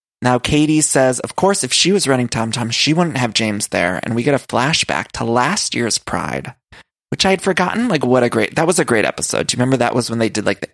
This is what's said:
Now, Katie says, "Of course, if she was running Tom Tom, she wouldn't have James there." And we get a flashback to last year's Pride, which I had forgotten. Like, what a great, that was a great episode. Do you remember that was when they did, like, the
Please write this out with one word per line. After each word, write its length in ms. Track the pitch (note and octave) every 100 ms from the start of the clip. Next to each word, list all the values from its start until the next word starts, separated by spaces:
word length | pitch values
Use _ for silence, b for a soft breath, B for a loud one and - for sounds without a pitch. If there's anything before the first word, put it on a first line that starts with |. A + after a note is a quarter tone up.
| _ _
Now, 160 | B2 B2
Katie 440 | - D3+ D3+ D#3
says, 400 | - C#3+ C3 B2
"Of 160 | - -
course, 260 | F#3+ G3
if 80 | B2+
she 220 | - E3
was 140 | G3 C3+
running 200 | B2+ A#2+
Tom 240 | A2 A2+
Tom, 180 | A#2+ A2+
she 220 | - -
wouldn't 260 | D#3+ F3 B2+
have 160 | A#2+
James 360 | - A2 G#2 -
there." 320 | F#2+ F2 F#2
And 100 | -
we 100 | A#2
get 120 | B2 C#3
a 100 | -
flashback 680 | A#2 C3 E3 - - -
to 100 | -
last 500 | A#2 A#2 C3 G#3 -
year's 240 | - A#2 -
Pride, 560 | - F2 D#2+ C#2 - - _ B - _ _
which 160 | - G3
I 40 |
had 120 | F#3+
forgotten. 460 | G3 F3+ F3+ G#3+ A#3+
Like, 180 | D#3+ B2+
what 180 | B2+
a 60 | A#2+
great, 260 | A2+ G#2+ C#3+
that 120 | E3
was 100 | F3+
a 80 | C#3
great 200 | A2+ C#2+
episode. 420 | - - - D#3
Do 80 | A#2+
you 20 |
remember 200 | B2 C3
that 180 | A#2+ B2
was 140 | A2+
when 100 | A2+
they 80 | A2+
did, 180 | G#2+ G2+
like, 140 | G2+
the 100 | -